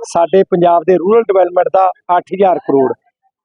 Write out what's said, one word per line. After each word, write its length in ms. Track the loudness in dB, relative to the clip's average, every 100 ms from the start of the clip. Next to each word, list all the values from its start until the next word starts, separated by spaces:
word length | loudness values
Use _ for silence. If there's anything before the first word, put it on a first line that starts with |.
| -6
ਸਾਡੇ 360 | -4 0 0 0
ਪੰਜਾਬ 340 | 0 2 0 0
ਦੇ 80 | 0
ਰੂਰਲ 260 | 2 0
ਡਿਵੈਲਪਮੈਂਟ 460 | 0 0 0 0 -2
ਦਾ 120 | 0 -2 -4 -4 -4
ਅੱਠ 160 | -4
ਹਜ਼ਾਰ 260 | -2 0 0 -2
ਕਰੋੜ, 240 | 0 0 -4 _ _ _ _